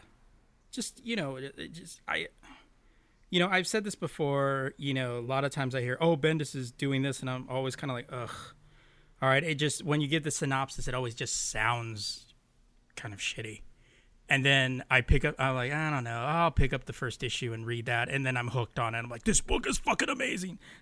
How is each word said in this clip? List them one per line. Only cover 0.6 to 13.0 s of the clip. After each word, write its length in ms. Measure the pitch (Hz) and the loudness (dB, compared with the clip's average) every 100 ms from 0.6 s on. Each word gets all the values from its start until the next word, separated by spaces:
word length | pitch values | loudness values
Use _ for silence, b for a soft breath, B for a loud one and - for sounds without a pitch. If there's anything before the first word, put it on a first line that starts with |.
| _ | _
just, 340 | - - - 233 | -8 -8 -8 -6
you 100 | 226 | -4
know, 200 | 139 131 | -4 -6
it, 180 | 139 - | -10 -10
it 140 | - | -12
just, 300 | 160 175 - - | -12 -16 -12 -4
I, 220 | 80 80 - - B B _ b b b b b | -4 -4 -12 -20 B B _ b b b b b
you 100 | 180 | 2
know, 80 | 180 | 4
I've 200 | 185 170 | 4 2
said 160 | 220 | -2
this 100 | 208 | -2
before. 800 | - 160 - 143 139 139 135 135 - | -6 -6 0 2 2 2 2 -2 -4
You 180 | 139 131 | -2 0
know, 240 | 127 120 | 0 -4
a 20 | |
lot 220 | 117 135 | -2 0
of 80 | 139 | 0
times 240 | 143 131 127 | 0 -2 0
I 60 | |
hear, 180 | 123 131 | -2 2
"Oh, 160 | 165 156 | 4 6
Bendis 380 | 156 160 143 139 | 4 2 -2 -6
is 160 | 120 | -8
doing 320 | - 139 135 | -2 0 2
this," 160 | 139 131 | 0 -2
and 100 | 131 | -4
I'm 180 | 127 127 | -6 -4
always 280 | 131 135 - | -2 -2 -4
kinda 180 | 143 | -4
like, 140 | 123 123 | -6 -6
"Ugh." 200 | 127 113 - - - b b b b b b | -8 -8 -10 -14 -20 b b b b b b
All 80 | 135 | 4
right, 140 | 135 | 4
it 120 | 165 143 | 2 0
just, 280 | 147 - | 0 0
when 180 | 160 151 | 0 0
you 60 | 143 | 2
give 160 | 160 | 0
the 80 | 151 | 0
synopsis, 560 | - 143 135 135 - 135 | -2 -2 -2 -2 -4 -2
it 80 | 127 | -2
always 180 | 123 | -4
just 380 | 113 127 - - | -6 -6 -4 -4
sounds 840 | 113 110 117 113 107 101 - - - _ _ _ _ _ | 0 2 2 -2 -6 -8 -10 -16 -20 _ _ _ _ _
kind 180 | - | -12